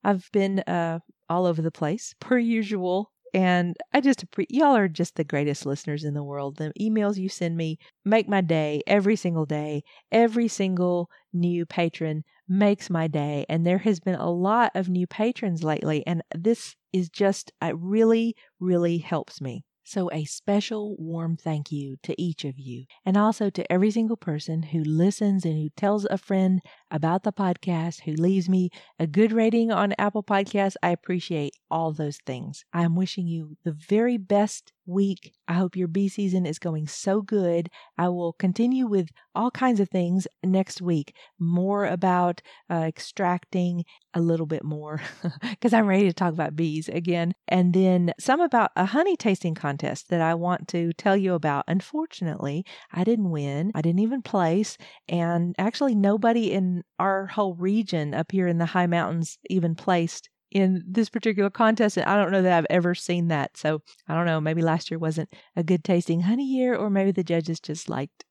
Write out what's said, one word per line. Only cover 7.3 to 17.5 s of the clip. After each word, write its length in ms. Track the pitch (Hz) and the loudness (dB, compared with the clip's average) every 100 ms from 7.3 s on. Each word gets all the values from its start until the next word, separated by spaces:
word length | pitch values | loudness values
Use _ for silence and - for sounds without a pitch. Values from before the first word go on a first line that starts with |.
| - 170 165 | -4 -4 -2
me 200 | 160 160 - _ | -4 -6 -12 _
make 240 | 196 220 196 | 2 2 2
my 140 | 196 | 0
day 400 | 175 160 151 147 - | 2 0 0 -2 2
every 280 | 208 196 214 | 2 4 0
single 300 | 180 165 151 | 0 -2 -2
day. 380 | 151 151 147 - - _ | -4 -4 -6 -8 -20 _
Every 360 | 226 233 226 233 | 4 4 2 -2
single 640 | - 196 180 180 175 175 _ _ | 0 -2 0 0 0 -4 _ _
new 360 | 175 175 175 165 | 0 0 0 -2
patron 560 | - 170 - 160 156 - _ - | 0 -2 0 -4 -4 -8 _ -2
makes 420 | 185 208 202 - | 2 4 2 -2
my 160 | 170 160 | -2 0
day. 380 | 147 147 147 - | -2 -2 -4 -2
And 200 | 165 170 | 0 2
there 100 | 180 | 2
has 220 | 208 180 | 2 0
been 160 | - 180 | -2 -2
a 160 | 170 | -2
lot 400 | 175 185 226 - | 0 2 2 2
of 160 | - 185 | 0 -2
new 160 | 180 180 | -2 -2
patrons 580 | - 220 247 202 165 | -2 -2 -2 -4 -2
lately. 400 | 156 151 156 151 - | -2 -2 0 -2 -2
And 160 | 170 - | -4 -4
this 420 | 160 190 233 - - _ | -2 0 0 -4 -18 _
is 180 | 190 175 | -4 -4
just, 420 | - 196 196 - | 0 0 0 -8